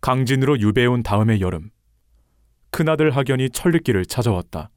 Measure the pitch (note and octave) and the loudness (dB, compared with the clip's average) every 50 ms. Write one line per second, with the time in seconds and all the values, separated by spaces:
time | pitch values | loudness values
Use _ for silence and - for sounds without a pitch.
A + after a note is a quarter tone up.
0 | - - B2+ B2+ C3 B2+ C3+ C3 C3 C3+ D3 C3 G#2 G#2 G#2 B2 B2 B2 B2 A#2+ | -2 -2 0 0 0 0 0 0 2 2 0 2 2 2 2 4 2 2 2 0
1 | A2+ - G#2 G#2 A2 A2+ A2+ G#2 F#2+ F2+ F2 E2 D#2 G#2+ _ _ _ _ _ _ | -2 -2 0 2 2 2 2 2 0 -2 -4 -6 -10 -14 _ _ _ _ _ _
2 | _ _ _ _ _ _ _ _ _ _ _ _ _ _ - - E3 D#3 D#3+ D3+ | _ _ _ _ _ _ _ _ _ _ _ _ _ _ -6 -4 0 0 2 2
3 | D#3 D#3 B2+ C3+ C#3 C3 C3+ B2+ C3 C3+ - - - F#3 E3 E3+ - - A#2+ G2 | 2 2 2 0 0 0 0 -2 -2 -2 -4 -2 0 0 0 0 0 0 0 0
4 | F#2 F2 - - A2+ A#2+ G#2 F2+ F2 _ - E2+ D2+ - _ | 0 -2 -4 -4 -2 0 0 -2 -4 _ -10 -12 -12 -12 _